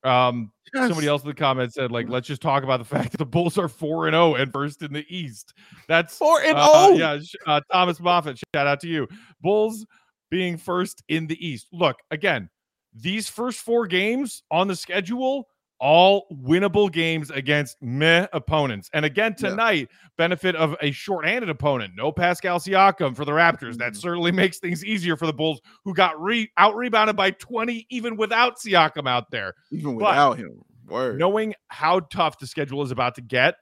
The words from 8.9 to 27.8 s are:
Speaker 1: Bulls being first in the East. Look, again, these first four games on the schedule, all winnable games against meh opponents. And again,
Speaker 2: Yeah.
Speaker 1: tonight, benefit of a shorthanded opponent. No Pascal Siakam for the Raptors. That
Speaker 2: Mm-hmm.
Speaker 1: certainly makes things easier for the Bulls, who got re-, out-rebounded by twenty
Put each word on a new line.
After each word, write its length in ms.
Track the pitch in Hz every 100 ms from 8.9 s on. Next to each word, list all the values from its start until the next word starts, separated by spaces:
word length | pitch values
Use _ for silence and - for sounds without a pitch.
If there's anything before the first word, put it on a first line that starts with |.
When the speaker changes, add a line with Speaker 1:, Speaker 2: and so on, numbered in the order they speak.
| 165 123 208 _ _
Speaker 1:
Bulls 460 | 170 208 220 220 220 _ _ _ _
being 280 | 175 185 165
first 460 | - 180 190 - _
in 200 | 160 160
the 180 | 160 175
East. 220 | 123 -
Look, 260 | 175 165 127 _
again, 400 | 156 196 123 87 _ _ _ _
these 360 | 113 127 208 214
first 320 | - 240 226
four 260 | - 233 220
games 560 | 180 202 247 269 - _
on 160 | 160 196
the 80 |
schedule, 720 | 180 - 180 180 240 262 277 233 _ _ _
all 480 | 131 160 185 202 -
winnable 580 | 151 127 170 196 190 202
games 400 | 165 165 165 147
against 460 | 143 135 147 139 -
meh 460 | 127 131 156 170 190
opponents. 580 | 165 - 156 139 107 92
And 120 | 160
again, 320 | 151 143 226 202
Speaker 2:
Yeah. 120 | 202
Speaker 1:
tonight, 380 | 190 226 185 127 _ _ _
benefit 380 | 170 175 185 165
of 180 | 160 156
a 100 | 151
shorthanded 580 | 139 - 185 156 233 220
opponent. 420 | 143 147 135 101
No 160 | 92 131
Pascal 480 | 156 175 175 185 175
Siakam 560 | 185 190 196 190 151
for 100 | 123
the 60 | 147
Raptors. 440 | 147 170 165 123 120
That 160 | 120
Speaker 2:
Mm-hmm. 80 | 107
Speaker 1:
certainly 320 | 175 175 170
makes 260 | 180 185 170
things 260 | 180 175
easier 320 | 196 214 170 160
for 100 | 165
the 60 |
Bulls, 280 | 147 156 143 _ _
who 100 | -
got 260 | 185 180 156
re-, 300 | 175 233 220 -
out-rebounded 580 | 202 214 247 220 214
by 160 | 208 190
twenty 540 | 190 - 240 226 233